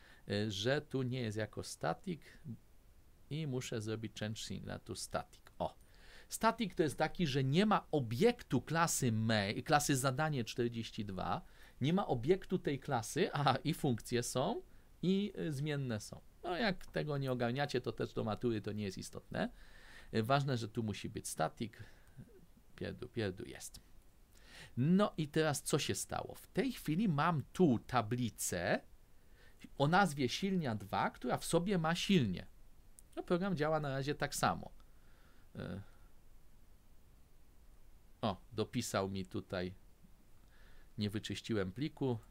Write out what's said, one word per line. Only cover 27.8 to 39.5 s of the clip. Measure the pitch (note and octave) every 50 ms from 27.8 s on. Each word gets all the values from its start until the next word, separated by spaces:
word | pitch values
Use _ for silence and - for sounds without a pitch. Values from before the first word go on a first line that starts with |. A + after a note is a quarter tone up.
| - - B2 A#2+ A2+ G#2 B2 A#2+ B2 G#2+ - - - - G2 E2+ F2 A2 F3 A#3 - - - - - - - - - - - - - - - - - - - -
o | C#3 D3
nazwie | F3 G3 G3+ E3+ C#3 D3 B2+ A#2+
silnia | - - F#3+ G3+ F#3+ F3+ D#3 B2 A2
dwa, | G#2 G2+ F#2+ G2+ G2 C#3+ A3+
która | - - - B3 G3+
w | - -
sobie | - - E3 F3 G#3 G3+ F3
ma | D#3+ D#3+ F3
silnie. | F3+ - - G3 E3 A#2+ G2 F2 F2 F2+ - - - - - - - - - - - - - -
No, | E4+
program | - - F3+ E3+ F#3+ G3+ F3+
działa | C#3 D3 D#3 D#3+ D#3
na | D3+ C#3
razie | C3+ C3+ C3+ C#3+ C#3+
tak | - D3 C#3 -
samo. | - - G#2+ E2+ E2 - - - - - - - - - - - - - - - - - - -
Y. | - G2 F#2 F#2 F#2+ G2 - - - - - - - - - - - - - - - - - - - - - - - - - - - - - - - - - - - - - - - - - - - - - - -
O, | - G#2+ F#2 - - -
dopisał | - G#2+ G#2+ - - B2 A2 - - G2+ G2 G2
mi | G2 F#2+ F#2
tutaj. | - - G2+ - -